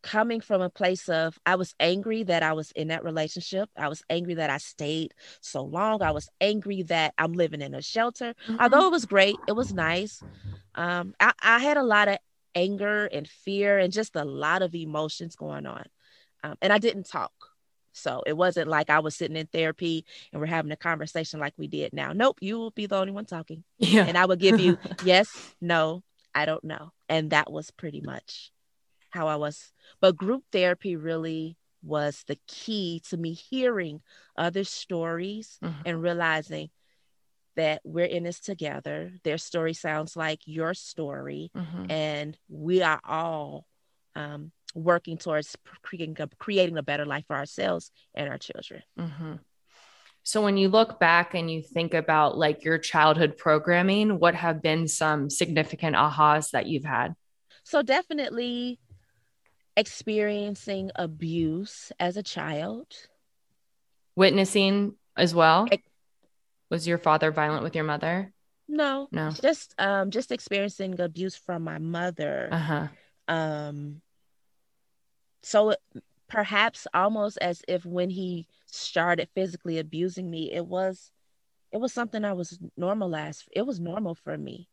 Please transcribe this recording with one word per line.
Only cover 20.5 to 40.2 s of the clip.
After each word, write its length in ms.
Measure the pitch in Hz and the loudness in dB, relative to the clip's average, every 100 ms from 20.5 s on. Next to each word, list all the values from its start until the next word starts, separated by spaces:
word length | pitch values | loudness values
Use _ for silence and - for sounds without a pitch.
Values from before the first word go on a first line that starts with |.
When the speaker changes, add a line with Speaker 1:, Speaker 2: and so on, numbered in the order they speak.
| 165 151 | -2 -2
Speaker 1:
a 60 | 151 | -4
conversation 640 | 170 160 156 165 160 156 | -4 -4 -4 -6 -6 -6
like 140 | 147 - | -8 -8
we 100 | 151 | -8
did 260 | 151 147 | -6 -6
now. 200 | 147 135 | -4 -4
Nope, 260 | 180 262 - | 2 2 2
you 160 | 190 226 | -6 -6
will 140 | 226 | -8
be 160 | - 202 | -8 -4
the 80 | 202 | -2
only 140 | 190 | -2
one 120 | 196 220 | -6 -10
talking. 380 | 165 160 160 - _ | -12 -12 -16 -18 _
Speaker 2:
Yeah. 260 | 175 208 170 | 6 6 6
Speaker 1:
And 100 | 175 | 4
I 80 | |
would 140 | 185 180 | 4 6
give 220 | 190 208 | 6 8
you 180 | 180 170 - | 6 4 -2
Speaker 2:
<laughs> 140 | 175 | -2
Speaker 1:
yes, 520 | 185 185 214 - - _ | 6 6 6 -4 -20 _
no, 440 | 170 170 156 175 _ _ _ 139 | 0 2 2 -2 _ _ _ 0
I 80 | 151 | 0
don't 160 | 156 | -2
know. 300 | 156 156 156 _ - | -6 -12 -14 _ -2
And 220 | 160 156 | -2 4
that 200 | 151 - | 2 2
was 220 | 156 156 | -8 -12
pretty 280 | _ 165 147 | _ -12 -10
much 520 | 143 131 - - - _ _ _ _ _ _ | -10 -12 -14 -18 -18 _ _ _ _ _ _
how 160 | 180 156 | -4 -2
I 80 | 151 | -2
was. 360 | 147 147 - _ _ _ | -4 -8 -20 _ _ _
But 160 | 190 165 | 4 4
group 280 | 190 262 _ | -2 -2 _
therapy 420 | 196 180 180 196 | 2 2 2 -4
really 640 | 170 160 165 165 160 160 165 _ _ | -4 -4 -4 -4 -6 -8 -12 _ _
was 400 | 156 151 147 143 - | -4 -2 -2 -4 -10
the 100 | 143 - | -10 -10
key 560 | - - 214 180 165 - | -14 -6 -4 -4 -6 -8
to 80 | 175 | -6
me 160 | 165 | -6
hearing 680 | 165 - 262 254 214 165 147 _ - _ - | -8 -8 -2 0 0 -6 -10 _ -20 _ -4
other 260 | 170 185 | -2 -2
stories 960 | 196 - - 175 165 165 185 214 220 - | -6 -10 -6 -4 -4 -4 -6 -10 -14 -10
Speaker 2:
Mm-hmm. 160 | 170 147 175 | -10 -6 -6
Speaker 1:
and 160 | 165 | -2
realizing 640 | 170 170 165 156 151 156 156 _ _ _ _ _ _ _ _ - | -2 0 2 0 -2 -10 -10 _ _ _ _ _ _ _ _ -2
that 240 | 160 156 | 0 0
we're 200 | - 160 | -4 -2
in 180 | 175 175 | 0 0
this 160 | 170 175 | -4 -8
together. 720 | - 185 151 143 147 151 170 185 | -10 -8 -6 -6 -8 -8 -10 -6
Their 140 | 165 160 | -4 -4
story 340 | - 170 165 | -4 -2 -2
sounds 420 | 165 165 151 160 | -4 -4 -4 -6
like 260 | 165 | -6